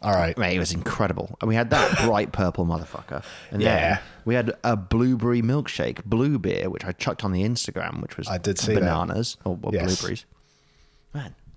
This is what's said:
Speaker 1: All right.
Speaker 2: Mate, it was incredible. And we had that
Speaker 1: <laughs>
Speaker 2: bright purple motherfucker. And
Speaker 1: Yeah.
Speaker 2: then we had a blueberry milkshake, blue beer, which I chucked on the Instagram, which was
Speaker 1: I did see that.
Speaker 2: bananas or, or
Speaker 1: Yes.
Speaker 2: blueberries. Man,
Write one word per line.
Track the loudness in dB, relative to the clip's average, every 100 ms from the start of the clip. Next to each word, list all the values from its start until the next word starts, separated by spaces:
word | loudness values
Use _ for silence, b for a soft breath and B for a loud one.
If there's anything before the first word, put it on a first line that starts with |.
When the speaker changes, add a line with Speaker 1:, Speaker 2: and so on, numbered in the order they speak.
Speaker 1:
All | 0
right. | 2 2 0
Speaker 2:
Mate, | 0 0
it |
was | 0
incredible. | -2 -4 0 0 -2 -6 -4
And | 0
we | 2
had | 4
that | 4 4 2
Speaker 1:
<laughs> | 2
Speaker 2:
bright | 2 2
purple | 0 0 2 0
motherfucker. | 0 -4 -12 -10 -10 -10 B B
And | 0
Speaker 1:
Yeah. | 2 4 2 0
Speaker 2:
then | B B 0
we | 0
had | 0 -2
a | 0 0
blueberry | 2 2 4 2 2 2
milkshake, | 2 0 -2 -2 -4 -4 -2
blue | 2 2 2
beer, | 0 0 -2
which | -4 -6
I |
chucked | -4 -4 -2
on | 0
the | 0
Instagram, | 0 -2 -4 -6 -6 -6
which | -10 -8
was | -6
Speaker 1:
I | -4
did | -2 -2
see | 2
that. | 2
Speaker 2:
bananas | 4 2 0 0 -2 -4
or, | -4 -4
or | -2
Speaker 1:
Yes. | 0 0
Speaker 2:
blueberries. | 0 -2 -6 -10 _ b b b b b b b
Man, | -12 -12 -14 -20